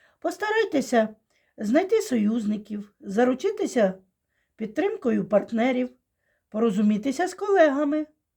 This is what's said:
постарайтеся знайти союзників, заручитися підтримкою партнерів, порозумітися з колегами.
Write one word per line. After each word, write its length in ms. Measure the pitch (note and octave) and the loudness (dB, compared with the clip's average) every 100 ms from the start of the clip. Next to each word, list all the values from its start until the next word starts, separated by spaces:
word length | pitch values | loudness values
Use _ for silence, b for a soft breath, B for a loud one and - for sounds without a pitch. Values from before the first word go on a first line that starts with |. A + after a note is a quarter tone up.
| _ _ | _ _
постарайтеся 960 | E4 E4 G#4+ A4 G4+ D4+ - A#3+ A3 - _ _ _ - | -8 -4 -2 0 0 -2 0 0 0 -4 _ _ _ -10
знайти 440 | G#3 C#4+ F#4+ A4+ | 0 0 2 0
союзників, 920 | - A#3+ G#3 A#3 G#3 G#3+ - G#3 G3+ _ | 0 0 0 0 -4 -6 -6 -12 -12 _
заручитися 920 | G#3 G3 B3 C4 G4+ G#4+ E4+ B3+ F#3+ F#3 _ _ _ _ _ - | -6 0 0 0 -2 -4 -2 2 0 0 _ _ _ _ _ -12
підтримкою 760 | G#3+ D#4 G4+ G#4+ B3 G#3+ G3+ | -10 -4 -4 -2 -2 -2 2
партнерів, 600 | G3+ G3+ A3+ B3+ B3+ B3+ _ _ _ _ _ _ | 0 0 -2 0 0 -4 _ _ _ _ _ _
порозумітися 800 | G#3+ A#3 G3 G#3 G#3 C4 C4+ F4+ | -2 0 2 2 2 -2 -2 -4
з 60 | |
колегами. 760 | - G#4 G4 D#4 C#4 D4 D4+ D4+ _ _ | -2 0 4 6 4 0 -2 -6 _ _